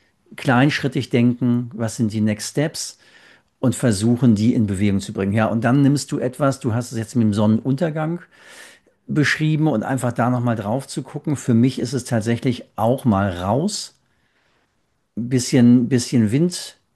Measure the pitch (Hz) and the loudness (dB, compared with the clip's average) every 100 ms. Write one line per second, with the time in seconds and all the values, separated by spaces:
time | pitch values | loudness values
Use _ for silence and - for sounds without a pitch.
0 | _ _ _ - 139 123 143 - 139 139 | _ _ _ -6 0 4 4 2 -4 -4
1 | 113 123 120 120 123 120 120 110 110 - | -2 2 2 2 0 0 -2 -6 -6 -2
2 | 107 110 107 104 - 139 160 - - - | -2 0 -2 -2 -4 -4 -4 -6 -12 -14
3 | _ - - _ _ _ 127 - 127 98 | _ -20 -20 _ _ _ -2 0 0 2
4 | 113 120 127 104 113 123 104 95 104 98 | 2 4 4 4 2 2 0 0 0 0
5 | - 98 98 110 110 113 117 143 139 143 | -4 -4 -2 0 0 0 2 4 4 2
6 | - 147 127 - 139 131 131 117 120 113 | -2 -4 -6 -2 -2 -2 -4 -4 -4 -8
7 | 107 123 107 101 107 110 131 139 165 156 | -4 0 0 2 2 2 0 -2 -2 -4
8 | 156 175 - _ - - - - _ _ | -6 -6 -12 _ -20 -20 -20 -20 _ _
9 | - 147 131 - 156 151 156 110 107 131 | -4 0 0 0 0 2 2 0 -2 -2
10 | 123 120 120 123 120 110 101 131 - 160 | -2 0 0 0 0 -2 -2 -6 -6 -10
11 | - 147 160 127 - 113 131 - 120 131 | -10 -8 -6 -4 2 4 4 0 -4 -6
12 | - 117 110 117 131 - - - 113 135 | -2 -2 0 -2 -2 -4 -10 -2 0 2
13 | 123 98 98 87 95 127 202 - - _ | 2 2 0 -2 -2 0 -2 -6 -12 _
14 | _ _ _ _ _ _ _ _ _ _ | _ _ _ _ _ _ _ _ _ _
15 | _ - 123 127 - 131 120 123 117 123 | _ -10 -2 -2 2 6 6 6 4 0
16 | - 131 107 135 175 - - - _ | 2 0 2 2 0 -2 -12 -20 _